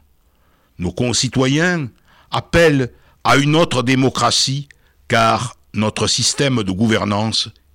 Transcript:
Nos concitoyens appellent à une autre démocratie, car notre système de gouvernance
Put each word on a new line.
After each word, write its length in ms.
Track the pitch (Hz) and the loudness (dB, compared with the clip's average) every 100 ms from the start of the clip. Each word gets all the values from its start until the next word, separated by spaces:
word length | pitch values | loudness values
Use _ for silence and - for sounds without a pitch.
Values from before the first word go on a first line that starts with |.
| _ _ _ _ _ _ _ - | _ _ _ _ _ _ _ -8
Nos 140 | 90 | -8
concitoyens 960 | - 123 110 127 131 131 147 180 170 127 _ _ _ - | -2 -2 -2 -2 0 0 2 0 -2 -6 _ _ _ -8
appellent 640 | 117 - 170 165 139 120 - _ _ | -8 0 4 4 4 -2 -8 _ _
à 140 | 117 131 | 0 2
une 180 | 147 | 2
autre 280 | 156 160 127 | 2 2 0
démocratie, 840 | 120 131 131 - 120 - - 139 139 _ _ _ - | 0 2 2 0 0 0 -2 -6 -10 _ _ _ -2
car 500 | 113 113 113 117 - _ | 2 2 0 -4 -12 _
notre 340 | 104 107 - 104 | -4 -4 -2 -2
système 560 | - - - 143 120 | -2 -2 0 0 0
de 80 | 98 | -2
gouvernance 800 | 92 113 107 101 104 110 - 107 - _ | 0 0 0 0 -2 -2 -4 -6 -12 _